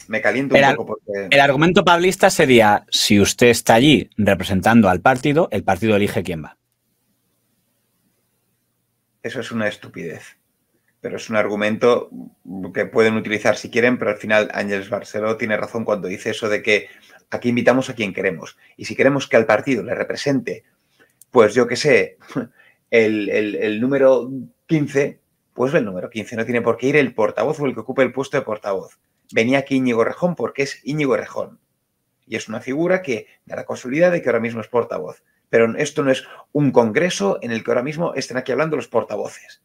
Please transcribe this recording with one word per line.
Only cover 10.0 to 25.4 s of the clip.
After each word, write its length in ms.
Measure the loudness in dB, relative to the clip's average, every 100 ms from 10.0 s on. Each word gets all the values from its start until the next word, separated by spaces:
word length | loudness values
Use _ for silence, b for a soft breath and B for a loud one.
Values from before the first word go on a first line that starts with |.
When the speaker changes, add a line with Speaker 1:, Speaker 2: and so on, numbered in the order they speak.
| -14 -14 -18 _ _ _ _ _ _ _
Speaker 1:
pero 160 | -10 -10
es 120 | -4
un 60 | -2
argumento 760 | -2 -2 -2 2 2 2 -2 -14 -20 _ -16 -12 -8
que 120 | -6 -2
pueden 300 | 2 2 0
utilizar 400 | -4 -2 -2 -2
si 120 | -4
quieren, 280 | 0 0 0
pero 140 | -2
al 60 | -4
final 320 | 0 0 0
Ángeles 360 | -4 -4 -6 -6
Barceló 460 | -8 -8 -6 -4 -4
tiene 220 | -4 -4
razón 260 | -4 -6
cuando 240 | -4 -4 -4
dice 220 | -8 -6
eso 180 | -4 -2
de 140 | -2
que 260 | 2 0 0 B B B _
aquí 200 | -6 -2
invitamos 400 | 0 2 2 0
a 40 |
quien 200 | -6 -6
queremos, 420 | -4 -4 -4 -12 -20 b b
y 80 | -6
si 100 | 0
queremos 320 | 2 2 2
que 80 | 2
al 100 | 4
partido 380 | 2 0 -4
le 120 | -4 -6
represente, 680 | -6 -6 -2 -2 -4 -10 _ _ _ _ _ _ _
pues 240 | 4 4
yo 140 | 4 0
qué 80 | 0
sé, 420 | 2 2 2 -8 -12
<laughs> 560 | -10 -10 _ _ _ _
el, 400 | 2 2 0 -2
el, 260 | -2 -2 -2
el 260 | -4 -2
número 500 | 0 2 4 4 0 -10 -14 _ -4
quince, 540 | -2 0 -2 -2 -6 _ _